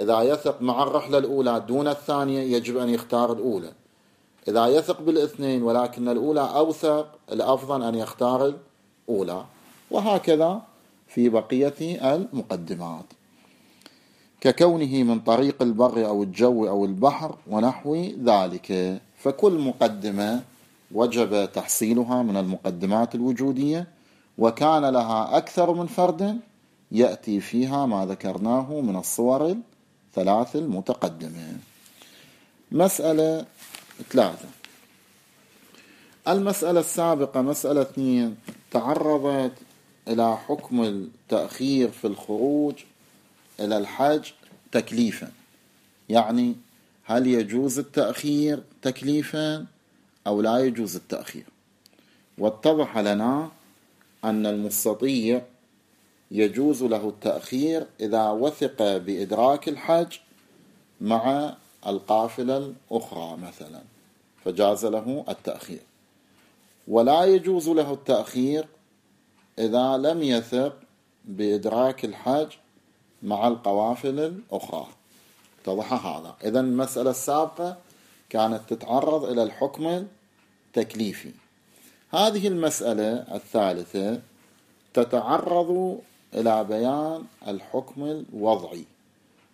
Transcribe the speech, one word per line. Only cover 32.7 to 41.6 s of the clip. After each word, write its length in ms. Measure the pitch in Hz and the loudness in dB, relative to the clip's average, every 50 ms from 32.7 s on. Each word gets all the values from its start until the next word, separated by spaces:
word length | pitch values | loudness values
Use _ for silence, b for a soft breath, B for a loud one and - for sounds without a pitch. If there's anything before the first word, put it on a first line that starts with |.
مسألة 720 | - 151 180 196 - - 143 160 160 156 156 160 160 160 - - _ - - - - - - - - - - - | 2 2 4 4 2 2 0 0 2 2 2 2 0 -2 -6 -10 _ -20 -20 -20 -20 -20 -20 -20 -20 -20 -16 -2
ثلاثة، 380 | - 131 110 87 - - - - - - _ - - - _ _ _ _ _ _ _ _ _ _ _ _ b b b b b b b b b b b b b b b b b 160 | 2 4 4 4 2 -6 -14 -18 -20 -20 _ -20 -20 -20 _ _ _ _ _ _ _ _ _ _ _ _ b b b b b b b b b b b b b b b b b 0
المسألة 520 | 175 196 196 202 185 190 156 170 180 170 | 0 2 2 0 0 0 0 2 2 2
السابقة 640 | 156 - - 180 170 170 165 143 139 135 - 131 | 2 0 -2 -2 2 2 2 2 0 -2 0 0
مسألة 400 | 127 139 147 143 - 135 147 143 | 0 0 0 -2 0 0 2 2
اثنين 540 | 135 135 - 139 135 127 127 123 120 117 107 - - - - - - _ | 2 0 -2 -4 0 2 2 2 2 0 -4 -8 -14 -18 -18 -18 -18 _
تعرضت 800 | - 123 113 127 151 160 156 156 151 143 135 143 139 135 131 127 127 - - _ - _ _ _ _ _ - - | -4 -2 0 0 0 0 2 2 2 2 2 0 0 0 -2 -2 -4 -8 -20 _ -20 _ _ _ _ _ -6 -4
إلى 300 | 113 113 117 113 110 107 | 0 2 2 2 2 -2
حكم 460 | - - 147 147 - - 123 120 113 | -2 -4 -6 -6 -4 -4 -2 0 0
التأخير 1080 | 110 101 98 92 - - - _ - - 90 76 98 - - | 0 -2 -4 -8 -10 -14 -18 _ -2 -2 -2 -2 -2 -6 -6